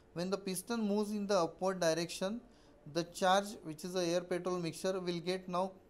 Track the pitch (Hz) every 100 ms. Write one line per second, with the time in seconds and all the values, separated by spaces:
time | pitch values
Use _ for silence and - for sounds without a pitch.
0 | - 165 185 190 190 185 - 233 208 208
1 | 208 208 202 196 165 - 185 185 165 160
2 | 170 - 190 233 - - - - - 151
3 | 170 - 185 196 202 233 160 151 185 185
4 | 170 175 175 180 180 180 165 156 190 190
5 | 180 175 165 185 185 180 190 - -